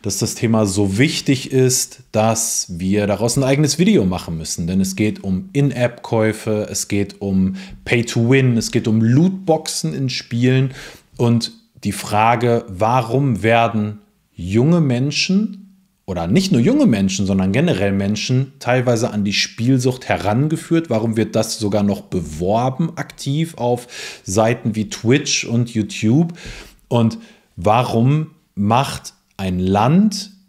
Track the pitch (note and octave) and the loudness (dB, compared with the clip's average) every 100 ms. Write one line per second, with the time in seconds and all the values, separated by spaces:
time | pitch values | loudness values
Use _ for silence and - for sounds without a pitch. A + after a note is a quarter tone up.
0 | G#2 - A2 - A#2 A2+ G#2+ F#2+ G2+ G2 | -6 -4 -4 -2 0 2 2 2 0 2
1 | D3+ - - C3+ - C3 B2+ B2+ - - | 2 0 -2 -2 0 2 2 2 -4 -12
2 | _ A2 A2 A2 - - - E2+ F#2 G#2 | _ 0 2 0 -2 -6 -6 -4 0 0
3 | G#2 G2 A#2 B2+ C3+ C#3 D3+ D3 F#3 F#3+ | 0 0 0 0 2 2 2 2 4 4
4 | F#2+ F2+ - E2 D#2+ - E2+ F#2+ F#2+ F#2+ | 2 -2 -6 -8 -8 -6 -2 0 0 0
5 | G#2+ G2 G2 F#2 F#2+ C#3 C#3+ B2 B2 - | -2 -2 -4 -4 -2 0 0 0 -2 -4
6 | - A2+ A2 G#2 - G#2+ G#2 G2+ - G2+ | -2 0 2 0 -2 -2 -2 -6 -4 -2
7 | G2+ - G2+ F#2+ F#2+ F#2+ - - - A#2+ | -2 -6 -2 0 0 -2 -14 -14 -2 -2
8 | A2+ A#2+ A#2 C3+ C3 A2+ G#2+ A#2+ A#2 A2 | 0 0 2 4 4 0 0 -2 0 2
9 | A2+ C3 F#3 F#3+ - D#3+ - - D#3+ C#3+ | 4 4 2 0 0 0 -2 -6 -6 -4
10 | C3 - - A#2 B2 C3 C3 - - - | -6 -6 -6 0 2 2 0 -6 -18 -20
11 | _ - A#2+ A#2 - - _ _ G#2 F#2+ | _ -2 2 2 0 -14 _ _ -6 -6
12 | - G#2+ A2+ A#2+ A#2+ A#2 A2 F2+ A2 B2+ | -2 2 4 4 2 0 -2 -2 0 2
13 | A2+ B2+ C#3 G2+ G#2+ A#2 A#2 A2 G#2 G#2+ | 0 0 0 0 4 4 4 0 -4 -6
14 | _ _ _ - F2 A2 C#3+ F3 C#3+ A#2+ | _ _ _ -10 -2 2 4 4 2 0
15 | C#3 - - F#3+ A3+ - - _ _ _ | -2 -2 0 0 0 -8 -20 _ _ _
16 | - F2+ E2+ C#3 F#3+ C#3 C#3 C#4+ B3 G#2 | -8 -6 0 0 2 2 4 4 4 4
17 | G2 F#2+ F#2+ F#2+ F#2+ A2 E3+ G2+ G2+ G2 | 0 0 0 2 2 2 0 0 0 0
18 | G2 G#2 - B2+ C3+ - - B2+ B2 A#2 | -2 -2 0 0 -2 -6 0 0 2 0
19 | A2+ G#2 G2+ G2 - - A#2 C3 B2+ B2 | 0 -2 -2 -2 -4 -2 0 2 0 -4
20 | - F2+ F#2 A2+ D3+ D#3+ - E3 E3 A2 | -4 -2 0 0 0 -2 0 -2 0 -2
21 | A2+ A2 G#2+ A2+ G#2+ - G#2 G#2 G2+ G2 | 0 0 0 0 -2 -4 -2 0 0 -2
22 | - F#2+ D#2 D2+ F2+ A2 C3 C3 E3 - | -4 -6 -6 -6 -2 0 0 -2 -6 -6
23 | - - C#3 D3 E3 - A#2+ A#2+ - - | -12 -10 -6 -4 -4 -4 -4 -4 -6 -16
24 | - - - F#2+ A2+ B2+ A#2 G#2+ G2+ - | -16 -14 -4 0 2 0 -2 -4 -6 -4
25 | A2 C#3+ - - - A#2 A#2 A2 G2+ - | 2 2 0 -4 -2 -2 0 -2 -4 -2
26 | G#2+ C3+ E3+ E3+ - - - _ _ A#2+ | 2 2 0 -4 -16 -16 -20 _ _ 2
27 | A#2 - - - _ - F2+ A2+ B2 A2+ | 2 -2 -16 -20 _ -2 2 2 2 2
28 | B2+ D3+ D#3 _ _ - G2+ A#2 C#3 - | 2 2 -2 _ _ -4 2 2 0 -8
29 | - _ _ - F#2+ F2+ F#2 G2 A#2 E3+ | -14 _ _ -6 -4 0 2 4 4 4
30 | G#3+ - - - | 2 -2 -12 -18